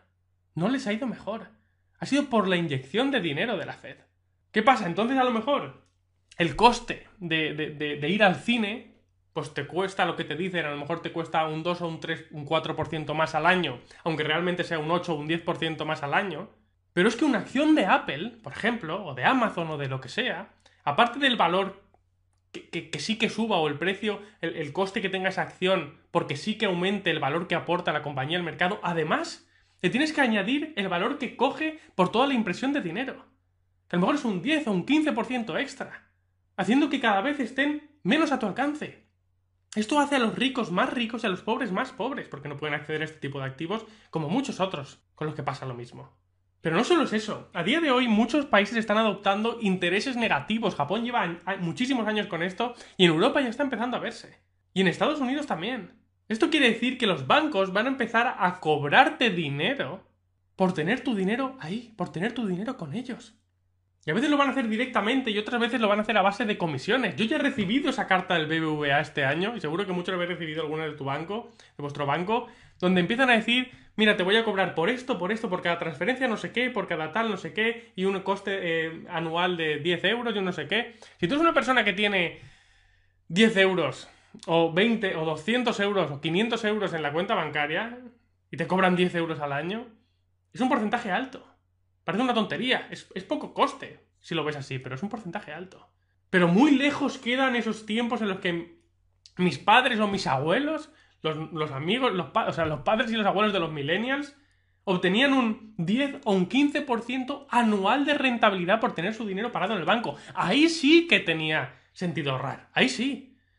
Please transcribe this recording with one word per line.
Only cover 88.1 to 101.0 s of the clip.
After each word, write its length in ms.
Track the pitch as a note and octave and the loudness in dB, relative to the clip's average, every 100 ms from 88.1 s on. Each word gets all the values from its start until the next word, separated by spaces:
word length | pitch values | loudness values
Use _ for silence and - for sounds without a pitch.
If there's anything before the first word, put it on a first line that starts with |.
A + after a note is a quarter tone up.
| _ _ _ - | _ _ _ -14
y 60 | C#3 | -6
te 100 | D#3 | -2
cobran 300 | F3+ F#3 F3+ | 2 4 4
diez 180 | F3+ E3+ | 2 0
euros 240 | E3 D3+ | -4 -4
al 140 | D3 | -4
año, 340 | C#3 E3 G#3+ B3 - _ _ _ _ _ | -4 -4 -8 -10 -20 _ _ _ _ _
es 80 | - | -2
un 80 | B3+ | 0
porcentaje 420 | C#4 G#3+ A3+ G#3+ | 2 0 -2 -2
alto. 380 | F#3+ C4 - - _ _ _ _ _ | -4 -4 -12 -20 _ _ _ _ _
Parece 180 | - F3+ | -6 0
una 120 | B3+ | 2
tontería, 560 | A3+ F#3+ D3 B3 A3 - | 2 0 -2 0 -2 -2
es, 180 | - - G3 | -16 -14 -12
es 80 | |
poco 300 | - D4+ F#3+ | -6 -6 -6
coste, 480 | - B3+ - A#2+ - _ _ | 0 0 -2 -16 -18 _ _
si 160 | - E3 | -8 -4
lo 80 | |
ves 140 | D3+ C#3+ | -4 -6
así, 200 | C3+ C3 | -8 -10
pero 180 | C3 C3 | -8 -8
es 80 | |
un 40 | G#3 | -8
porcentaje 460 | A3+ E3+ F3 - | -8 -10 -10 -10
alto. 360 | D#3 F#3 - - _ _ _ _ | -14 -14 -20 -20 _ _ _ _
Pero 200 | F#3 F3 | 4 6
muy 220 | F3+ D4+ | 8 8
lejos 460 | C4 C#4+ C#4+ C#4 - | 6 4 0 -2 -4
quedan 380 | A3+ B3+ C4 A#3+ | -2 0 2 0
esos 300 | A3+ - - | -2 -4 -4
tiempos 360 | G#3+ A#3+ A3+ | -2 0 -2
en 60 | G#3+ | -2
los 120 | F#3 | -2
que 400 | F3+ E3+ - - _ _ _ _ - - | -2 -4 -6 -16 _ _ _ _ -14 0
mis 200 | F3+ C3+ | 0 2
padres 440 | - A#3 C4 A3 | 4 6 6 2
o 60 | G#3 | 0
mis 180 | G3 E3 | 0 0
abuelos, 640 | C3+ D3+ G#3+ D4 D#4 - _ | 0 2 0 0 -4 -8 _